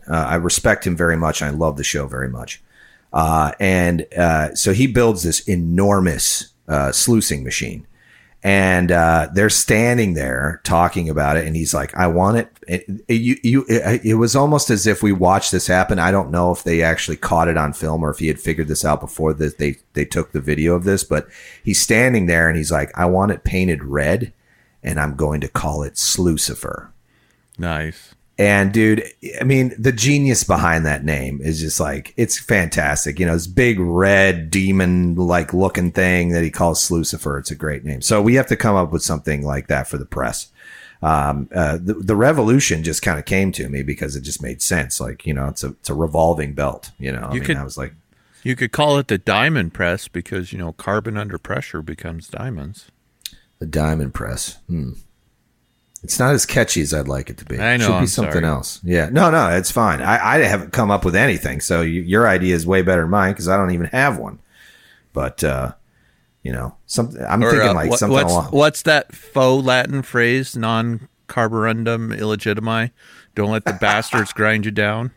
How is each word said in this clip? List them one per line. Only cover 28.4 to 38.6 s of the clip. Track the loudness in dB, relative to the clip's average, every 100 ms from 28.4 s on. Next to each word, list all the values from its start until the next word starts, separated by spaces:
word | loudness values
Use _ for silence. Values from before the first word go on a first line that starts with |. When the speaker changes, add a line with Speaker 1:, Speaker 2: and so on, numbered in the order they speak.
| 4 4 4
Speaker 1:
dude, | 4 4 2 -2 -12 -14 -4
I | 2
mean, | 2 2 0
the | 0
genius | 2 2 2 2 2
behind | 2 2 2 2 2
that | -2 -2
name | -2 -4 -6
is | -4 -4
just | -4 -2
like, | -2 -4 -8 -2
it's | -2 -2
fantastic. | 0 0 2 0 0 0 -2 -2
You | 0
know, |
this | 0 0
big | 2 2 2
red | 0 2 4 6 4 2 -2
demon, | 0 2 2 4 2 2 0
like, | 2 0 0
looking | 0 0 0 -2
thing | 0 2 2 2
that | 0
he | -2
calls | 0 0 0 0
Slucifer. | -2 -2 -4 -6 -6
It's | -8
a | -8
great | -6 -6 -6
name. | -6
So | 0 2
we | 4 4
have | 2
to |
come | 0